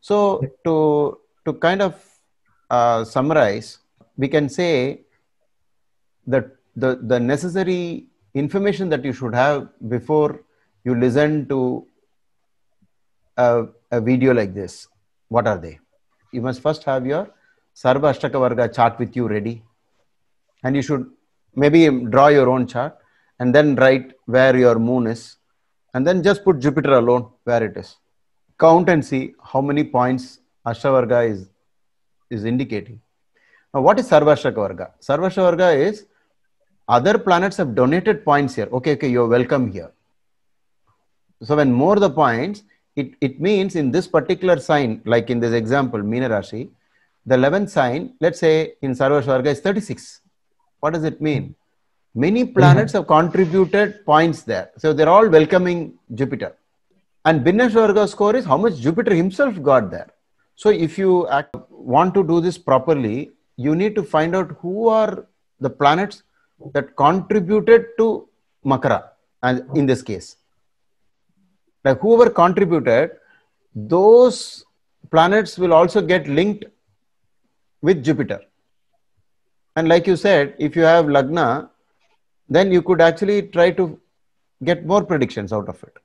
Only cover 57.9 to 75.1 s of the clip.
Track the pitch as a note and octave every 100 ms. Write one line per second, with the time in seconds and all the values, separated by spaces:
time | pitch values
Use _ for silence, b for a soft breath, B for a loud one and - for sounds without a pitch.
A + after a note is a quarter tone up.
57.9 | G3+ G3+ - G#3 A#3+ G3+ C#3 A3+ D#3+ A#2+
58.9 | E3+ A#3 F3+ F3+ F#3+ C#4 F#3+ C#3 C3 G2+
59.9 | E2+ - _ _ _ _ _ G#3+ F#3+ D#3+
60.9 | E3 F#3+ F3+ E3+ C#3 D3 - - - B2
61.9 | B2+ F#3 F#3+ E3 E3+ E3+ E3 - C3 C3
62.9 | D3+ A#2 A2+ D#3 _ _ - B2+ D#3+ G#3
63.9 | G#3+ E3 D#3+ D#3+ F#3 F3 - E3+ G3 A3+
64.9 | A3 G#3+ F#3+ - _ _ _ C3+ - C#3+
65.9 | D#3+ G3 - _ _ _ _ - C#3+ C3+
66.9 | - C#3+ F#3 F#3 G#3+ F3 G#3+ G#3 A#3 A#3
67.9 | - A3+ - - _ _ _ C3+ C3+ C#3
68.9 | G2 - _ _ _ B2 B2+ B2+ C#3 C#3
69.9 | B2+ - G2 - _ _ _ _ _ _
70.9 | _ _ _ _ _ _ _ _ _ C#3
71.9 | C3 G3+ A3+ A#3+ A#3 F3 F#3 G3 E3 B2+
72.9 | A#2 D#3+ - b b b _ _ - G#2+
73.9 | E3 G3+ A#3 B3 - - - _ _ _
74.9 | _ -